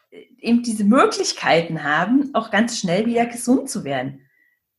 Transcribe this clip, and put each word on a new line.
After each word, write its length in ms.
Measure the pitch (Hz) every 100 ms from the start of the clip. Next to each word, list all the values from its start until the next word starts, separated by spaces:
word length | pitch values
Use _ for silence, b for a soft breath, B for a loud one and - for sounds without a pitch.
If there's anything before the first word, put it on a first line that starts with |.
| _
eben 500 | - - _ 220 240
diese 200 | 240 214
Möglichkeiten 1000 | 202 262 427 403 359 - - 160 165 160
haben, 500 | 147 156 190 269 285
auch 160 | - -
ganz 260 | 196 233 -
schnell 260 | 175 180 226
wieder 200 | 233 240
gesund 440 | - - 262 -
zu 140 | 196
werden. 380 | 139 135 135 139 b b b b _